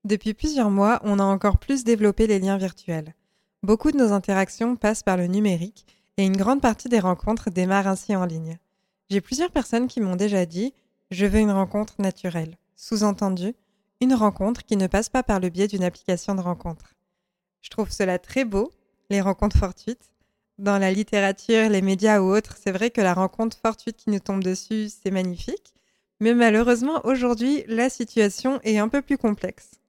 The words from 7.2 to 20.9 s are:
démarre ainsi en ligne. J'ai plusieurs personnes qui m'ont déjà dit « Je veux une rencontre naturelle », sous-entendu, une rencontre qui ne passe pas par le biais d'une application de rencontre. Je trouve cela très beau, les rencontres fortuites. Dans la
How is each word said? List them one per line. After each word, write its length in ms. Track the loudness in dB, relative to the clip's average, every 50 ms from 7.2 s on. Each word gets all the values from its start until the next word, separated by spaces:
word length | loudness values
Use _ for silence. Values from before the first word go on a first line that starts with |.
| -2 -4 -4 -2 -4 -4
démarre 380 | -2 -2 0 0 0 0 0
ainsi 260 | 0 -2 -4 -2 -4 -2
en 120 | -2 -2
ligne. 340 | -4 -4 -8 -10 -10 -12 -14 _ _ _ _ _ _ _ _ _ _
J'ai 120 | -2 -2
plusieurs 300 | -2 -2 -4 -2 -2 0
personnes 360 | 0 -2 -2 0 -2 -2 -2
qui 140 | -2 -2 -2
m'ont 160 | -2 -2 0
déjà 280 | 0 0 0 2 0 0
dit « 280 | -2 -4 -6 -6 -6 _ _ _ _ _ _ _ _
Je 160 | -2 0 0
veux 140 | 2 4 4
une 120 | 4 4
rencontre 440 | 2 0 0 0 -2 -6 -6 -6 -6 -4
naturelle », 580 | -4 -4 -4 -4 -8 -6 -6 -6 -8 -8 -12 _ _ _ _
sous-entendu, 800 | _ -8 -6 -2 0 0 0 0 -2 -2 -4 -2 -4 -4 -6 -8 _ _ _ _ _ _ _ _ _
une 120 | 2 2 2
rencontre 520 | 2 2 0 0 0 -2 -4 -4 -4 -4
qui 100 | _ 0
ne 120 | 0 0
passe 200 | 0 0 -2 -2
pas 160 | 0 -2 -2 0
par 160 | 2 0 0
le 80 | 0
biais 220 | -2 0 0 -2 0
d'une 160 | 0 -2 -2
application 500 | -2 -4 -6 _ -4 -4 -4 -2 -4 -4
de 60 | -4
rencontre. 540 | -4 -4 -6 -6 -8 -10 -10 _ -16 _ _ _ _ _ _ _ _ _ _ _ _ _ _ _
Je 80 | -20 -10
trouve 220 | -6 -6 -4 -4
cela 280 | -2 -2 0 0 0 -4
très 240 | _ -4 -2 -2 -2
beau, 300 | 0 0 -2 -2 -2 _ _ _ _ _ _ _ _
les 120 | -2 0
rencontres 360 | 0 0 0 0 -2 2 2
fortuites. 540 | 2 2 2 -6 -10 -10 -10 -10 _ _ _ _ _ _ _ _ _ _ _ _
Dans 200 | -4 0 0 2
la 140 | 2 2 2